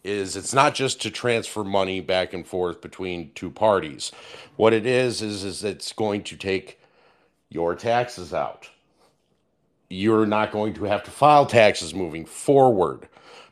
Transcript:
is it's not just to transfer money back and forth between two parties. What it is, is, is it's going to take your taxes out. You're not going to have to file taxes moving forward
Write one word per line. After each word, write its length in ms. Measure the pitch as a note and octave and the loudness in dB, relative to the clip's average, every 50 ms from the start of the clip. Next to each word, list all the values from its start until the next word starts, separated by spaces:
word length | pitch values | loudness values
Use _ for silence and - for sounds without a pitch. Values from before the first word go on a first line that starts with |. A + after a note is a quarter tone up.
| - | -8
is 320 | F#2+ G#2 G2+ F#2+ F#2+ F#2+ | -6 -4 -4 -4 -6 -8
it's 180 | G2 F2+ - B2 | -8 -8 -2 2
not 220 | C3+ C#3+ D3 - | 2 2 2 2
just 260 | - C3+ C3 - - | 0 -2 -4 -4 -4
to 80 | - A2 | -8 -8
transfer 540 | - - - B2 A#2 A2+ G2 - - G#2+ G#2+ | -6 -4 -2 -2 0 -2 -2 -6 -8 -8 -4
money 360 | G2 G2+ G2 F#2+ F#2+ F#2+ F#2 | -2 0 0 0 0 -2 -4
back 340 | D#2+ F#2+ F#2 F#2 F2+ E2+ - | -4 -2 0 0 -2 -2 -6
and 120 | F2+ D#2+ | -10 -10
forth 340 | - - F2+ F2+ F2 E2 - | -8 -4 -4 -4 -4 -6 -8
between 520 | - - - - F#2 F#2 F2+ E2+ D#2+ D2 - | -14 -16 -12 -10 -8 -8 -8 -8 -10 -12 -12
two 160 | - F#2+ F2+ | -12 -12 -10
parties. 600 | - - G#2+ A2 G2+ F#2+ E2 D2+ C2+ - - - - - - - - - - - _ | -4 2 4 4 4 4 0 -4 -8 -10 -12 -12 -12 -16 -20 -20 -20 -20 -20 -10 _
What 160 | - G#2 A2+ | 2 4 4
it 140 | A2+ A2 G#2 | 4 4 2
is, 360 | B2+ B2 B2+ B2+ B2 G#2+ A2 | 0 0 2 0 0 -2 -4
is, 220 | A2 G#2+ G#2 F#2+ G2 | -6 -6 -6 -8 -8
is 200 | G2 F2 - G2+ | -8 -8 -6 -6
it's 300 | G#2 F#2 - - - - | -8 -8 -8 -10 -10 -6
going 300 | - A2 G#2 G2+ G#2 - | -4 -2 -2 -2 -4 -6
to 120 | - E2 | -10 -12
take 420 | D#2 - G2 F#2+ F#2 - - - _ _ _ _ _ _ _ _ _ _ _ _ _ _ - | -8 -4 -4 -4 -4 -4 -10 -20 _ _ _ _ _ _ _ _ _ _ _ _ _ _ -10
your 260 | C#2 D#2 E2+ E2+ F2 | -6 -2 -2 -2 -2
taxes 560 | - - A#2 A#2 A#2+ B2 A#2+ - F2+ F2+ D#2+ | -2 -2 0 0 0 -2 -4 -8 -14 -12 -8
out. 380 | - D#2 C#2 - - - - - _ _ _ _ _ _ _ _ _ _ _ _ _ _ _ _ _ _ _ _ _ _ _ - | -6 -6 -6 -6 -8 -14 -20 -20 _ _ _ _ _ _ _ _ _ _ _ _ _ _ _ _ _ _ _ _ _ _ _ -12
You're 380 | F#2 F#2 G2 A2 A2 A2 A2 | -6 -2 2 4 4 4 4
not 240 | G#2 G#2+ G#2+ G#2+ G#2 | 2 2 0 0 -2
going 240 | G#2+ G#2+ G#2+ A2 G#2+ | -2 -4 -4 -4 -6
to 80 | G#2+ G#2 | -6 -4
have 200 | G2 G#2 G2 - | -2 -2 -4 -4
to 60 | - | -8
file 360 | - - C#3 D3 D3 D3 C#3 | -2 2 4 6 6 6 6
taxes 480 | - - A#2+ G#2+ G2+ F#2 - F2+ D#2+ E2 | 6 6 6 6 6 4 2 -6 -8 -6
moving 300 | F#2+ F2+ D#2+ D2+ E2 E2 | -6 -6 -6 -8 -10 -12
forward 840 | - - - - - C#3 C#3 C3 B2+ A2+ F#2+ F2 D2+ C2 - - - _ - - - - - - _ | -12 -14 -4 2 4 6 6 6 6 6 4 2 0 -2 -6 -14 -20 _ -20 -20 -20 -20 -20 -20 _